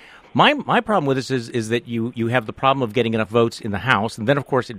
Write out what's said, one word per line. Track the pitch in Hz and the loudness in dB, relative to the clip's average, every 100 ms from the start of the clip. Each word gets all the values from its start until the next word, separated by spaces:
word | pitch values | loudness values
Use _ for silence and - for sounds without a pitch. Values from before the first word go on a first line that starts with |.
| - - - | -16 -20 -4
My, | 123 202 294 | 2 4 2
my | - 185 | 0 0
problem | 233 202 139 | 0 0 0
with | 131 | -2
this | 127 | -2
is, | 135 117 | -4 -4
is | 123 110 | -6 -2
that | 117 120 | -2 -2
you, | 117 113 117 | -4 -4 -4
you | 113 | 0
have | 127 110 | 0 -2
the | |
problem | 107 135 135 | 0 0 2
of | 120 | 0
getting | 104 117 | 0 0
enough | 113 104 | 0 0
votes | 117 117 - | 2 2 0
in | 113 | -6
the | 98 | -2
House, | 117 113 113 - | 2 2 0 -2
and | 110 | -2
then, | 143 | 0
of | 131 | 0
course, | 131 | -2
it | - | -4